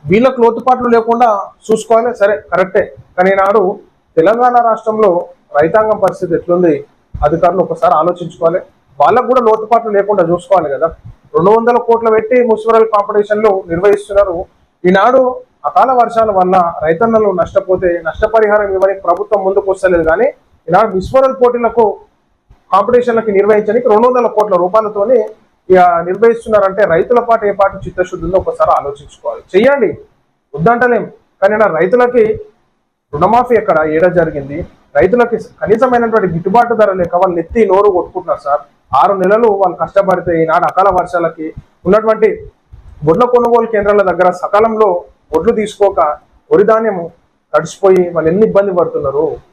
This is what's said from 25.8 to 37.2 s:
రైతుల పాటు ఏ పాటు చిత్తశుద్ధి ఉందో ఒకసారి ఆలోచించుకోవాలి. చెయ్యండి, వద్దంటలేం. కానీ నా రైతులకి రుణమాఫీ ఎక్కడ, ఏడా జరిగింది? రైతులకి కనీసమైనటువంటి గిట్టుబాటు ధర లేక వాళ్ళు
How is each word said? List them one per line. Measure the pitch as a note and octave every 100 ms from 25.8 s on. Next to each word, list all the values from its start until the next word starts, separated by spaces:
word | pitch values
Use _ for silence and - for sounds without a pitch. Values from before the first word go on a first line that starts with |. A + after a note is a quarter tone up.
| F3+ E3+ E3+ F#3+ A#3 A3+ - G#3+ G3 F#3+ G3
రైతుల | E3 G3 A#3+
పాటు | A#3 A3+ G#3
ఏ |
పాటు | G3 G3 F#3+
చిత్తశుద్ధి | F3+ F3+ F3+ F3+ E3
ఉందో | F#3
ఒకసారి | E3+ - D#3
ఆలోచించుకోవాలి. | C3 C#3+ C#3+ C#3+ _ D3 A2+ - F#3
చెయ్యండి, | A#3+ C#4 G3+ C3 - _ _ _ _ G#3
వద్దంటలేం. | E3 A#3 B3 A3+ - - _ _
కానీ | G3 G#3+
నా | G#3
రైతులకి | D#3+ F#3 A#3+ B3 B3 G#3+ G#3+ - _ _ _ _ _ _
రుణమాఫీ | C#3+ F#3 A#3 B3 A3+
ఎక్కడ, | - D#3+ D#3
ఏడా | D#3 F3+
జరిగింది? | E3+ D#3+ D3 C3+ C#3+ F3+ _ _ C#3+
రైతులకి | F3+ A#3+ A#3 A3
కనీసమైనటువంటి | - _ G3+ A3 B3+ A#3+ A#3 A3 F#3+
గిట్టుబాటు | E3 F#3 G#3+ A#3+
ధర | A3 G#3
లేక | F#3 F3
వాళ్ళు | F3